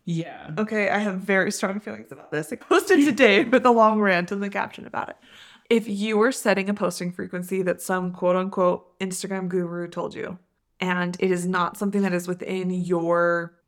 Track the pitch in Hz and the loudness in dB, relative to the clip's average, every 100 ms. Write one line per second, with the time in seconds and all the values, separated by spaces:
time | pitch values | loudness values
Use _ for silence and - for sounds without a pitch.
0 | - 165 160 107 71 156 214 214 202 202 | -8 -6 -6 -12 -10 -6 -2 -2 0 0
1 | 208 185 190 190 185 - 196 196 - 107 | -2 -4 0 2 2 -2 -4 -6 -10 -14
2 | 110 139 - 151 156 240 - 330 - 359 | -16 -20 -8 -6 -6 -10 2 2 4 4
3 | 294 226 240 202 233 254 247 233 220 214 | 4 6 6 6 4 4 6 6 6 4
4 | 202 175 175 202 202 196 - - - - | 4 2 0 -4 -4 -4 -6 -10 -10 -8
5 | - - _ - - - _ 233 220 202 | -8 -12 _ -20 -20 -20 _ 2 2 -2
6 | 220 214 233 262 226 196 190 202 180 - | 0 4 2 2 2 2 0 -2 -2 -2
7 | 175 180 185 180 180 190 180 175 - 185 | -6 -6 -8 -8 -4 -2 -2 -2 -2 -2
8 | 180 180 180 185 190 196 180 180 - _ | -2 -2 0 2 0 2 2 0 -6 _
9 | 190 185 190 190 180 180 170 175 175 175 | -8 -6 -6 -6 -2 -2 -2 -6 -8 -6
10 | 175 - - 180 _ _ _ _ 180 180 | -8 -8 -10 -10 _ _ _ _ -2 0
11 | 175 175 190 175 175 185 170 - 202 202 | -2 -2 0 0 0 -2 -2 -2 -2 0
12 | 196 180 175 180 - 190 185 185 175 175 | 0 0 -4 -6 -6 -4 -4 -4 -2 -2
13 | 165 170 175 170 170 - | 2 2 2 0 -4 -12